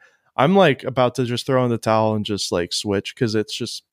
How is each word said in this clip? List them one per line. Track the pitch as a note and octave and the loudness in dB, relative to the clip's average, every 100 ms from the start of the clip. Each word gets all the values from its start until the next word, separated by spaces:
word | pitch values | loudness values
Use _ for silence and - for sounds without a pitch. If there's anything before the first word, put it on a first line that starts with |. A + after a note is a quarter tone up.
| _ _ _ - | _ _ _ 0
I'm, | C#3 | 4
like, | G3 F3 B2+ | 6 4 2
about | - B2 B2 - | -2 0 0 0
to | |
just | A#2+ A#2+ - | -4 -4 0
throw | C3 | 0
in | B2 | 0
the | A2+ | 0
towel | A#2 A2 A2 | 0 2 2
and | G#2+ | 0
just, | G2+ G2+ - | -2 -6 -2
like, | F#2 E2+ | -2 -2
switch, | - G#2+ G2+ - - | -4 -2 -2 -4 -4
'cause | A#2 | -2
it's | A2 G#2+ - | -2 -4 -8
just, | A#2 - - | -10 -12 -16